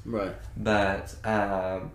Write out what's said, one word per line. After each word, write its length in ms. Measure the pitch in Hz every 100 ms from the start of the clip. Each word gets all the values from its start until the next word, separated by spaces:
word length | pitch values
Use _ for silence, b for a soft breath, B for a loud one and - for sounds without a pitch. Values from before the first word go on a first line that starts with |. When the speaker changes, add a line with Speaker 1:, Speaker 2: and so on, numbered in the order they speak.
| -
Speaker 1:
Right. 300 | 113 95 87 - -
Speaker 2:
But, 600 | 107 104 98 98 - - 110
um, 640 | 107 101 98 92 95 95